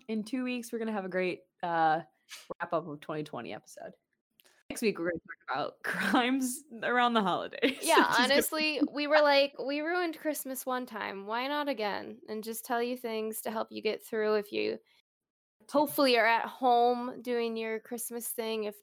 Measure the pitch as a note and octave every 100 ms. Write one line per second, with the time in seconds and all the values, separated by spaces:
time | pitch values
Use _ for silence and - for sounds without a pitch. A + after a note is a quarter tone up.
0 | - A3 G#3 C4 B3 B3 A#3 A3+ A3 G#3+
1 | F#3 F#3 F3+ - _ - F3 E3 D#3+ D#3+
2 | - _ - - - - F3 E3 E3 D3
3 | - D3+ D3+ - D#2+ - - - - -
4 | _ _ _ _ _ _ - - G#3+ E3+
5 | E3+ E3 - - - C3+ - - - F3+
6 | G3 A3+ A#3+ C4+ B3+ B3 - A3+ - B3
7 | A#3+ A#3 F#3+ D3 F2 - C4+ C4+ D#4 D4+
8 | - A3+ B3 C#4 - D#4 D#4 D4 - C#4+
9 | D4 D4+ D4 C#4 C#4 - C4 D4 D#4 F4+
10 | F4 D#4 D#4 C#4+ C4 C4 C4 B3+ B3 A3
11 | G3+ G3 G3+ A#3 C4 D4 C#4+ A3 G#3 G3+
12 | A3 A3 - A3 A3 A3+ - A#3 A#3+ B3
13 | A#3 A3 A3 G#3+ A3+ A3 A3 G#3+ G#3+ G#3
14 | - A3 G#3+ G#3+ G#3 G#3+ G#2 A3 _ _
15 | _ _ _ _ _ _ - C#4+ D4 -
16 | C4+ A#3+ A3 A3+ - - B3+ A#3+ A#3+ B3
17 | B3 B3+ B3 A#3+ A#3 A3+ A3 A3 - A#3
18 | - A#3 - - A3+ A3 G#3 G3+